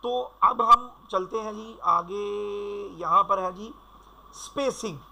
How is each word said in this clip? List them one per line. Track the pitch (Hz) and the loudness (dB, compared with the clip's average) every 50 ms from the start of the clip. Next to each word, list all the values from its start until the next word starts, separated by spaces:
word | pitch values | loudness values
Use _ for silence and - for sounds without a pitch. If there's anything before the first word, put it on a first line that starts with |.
| - | -4
तो | 240 247 247 247 - - - - | -2 -2 -2 -4 -4 -2 2 4
अब | - 254 233 233 | 4 4 4 8
हम | 226 240 240 247 240 - - - - | 8 8 8 8 -4 -18 -20 -14 -4
चलते | - 190 185 180 214 220 | -2 -2 -2 -2 -6 -6
हैं | 214 214 208 | -6 -6 -8
जी | 214 220 220 226 - - | -10 -12 -14 -16 -6 0
आगे, | 170 170 170 175 175 190 202 208 202 202 208 208 208 202 202 202 202 202 202 202 190 185 | 2 2 2 0 -4 -8 -6 -6 -6 -6 -6 -6 -6 -8 -8 -8 -8 -10 -10 -10 -12 -12
यहाँ | 165 175 156 170 190 196 | -10 -4 2 4 4 4
पर | - 202 190 | 4 0 -2
है | 185 180 185 | -2 -4 -6
जी | 185 208 226 - - - - - - - - - - - - - | -8 -14 -14 -16 -18 -20 -20 -20 -20 -20 -20 -20 -20 -20 -20 -20
spacing। | - - - - 277 277 262 - - - 214 165 135 - - | -18 -18 -10 -6 -2 -2 -2 -2 -4 -8 -10 -10 -10 -16 -20